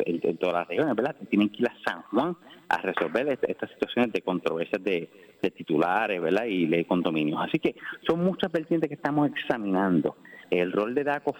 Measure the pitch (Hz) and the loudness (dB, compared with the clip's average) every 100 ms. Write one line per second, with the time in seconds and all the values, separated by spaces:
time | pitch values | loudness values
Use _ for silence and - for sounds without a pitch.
0 | - 85 - 82 90 87 85 110 156 110 | 0 0 -2 0 0 0 -2 -2 0 0
1 | 135 - 98 101 104 - 117 - 113 85 | -2 -4 0 2 2 2 -2 -2 -6 -6
2 | - 110 165 180 - - - 87 92 - | -2 0 0 -4 -12 -12 -4 -2 0 -2
3 | 80 110 147 127 - - - - - 120 | 0 0 0 0 -2 -2 -8 -4 -2 0
4 | 120 95 - 90 - 82 85 104 98 87 | 0 0 -2 -2 -2 -2 -2 -2 0 -2
5 | 82 98 87 - 92 - - 78 85 101 | -4 -14 -20 -6 -4 -4 0 2 2 2
6 | 107 90 82 98 117 92 80 85 85 92 | 0 0 0 0 0 0 2 2 2 0
7 | 85 80 76 80 87 160 160 - - - | 0 0 0 -2 -2 0 -2 -4 -10 -6
8 | - 170 180 175 185 165 156 170 156 147 | -2 2 0 0 -2 -2 0 0 0 -2
9 | 143 147 147 - - 123 101 92 98 85 | 0 2 2 0 -4 -2 0 2 4 4
10 | 73 - - - - 90 90 101 107 131 | 2 -4 -16 -16 -2 0 2 0 0 0
11 | 143 143 147 | -2 -2 -4